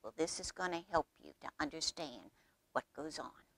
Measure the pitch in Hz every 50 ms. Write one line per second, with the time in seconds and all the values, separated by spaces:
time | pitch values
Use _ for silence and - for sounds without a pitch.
0 | - 110 - - 160 170 - - 180 - - - 185 180 175 170 170 - 170 160
1 | 151 _ _ - - 76 - _ - - - - 156 143 151 160 160 - - -
2 | 165 139 123 104 85 - _ - - _ _ _ _ _ _ 127 - _ _ -
3 | 147 156 151 - 131 - - - - _ _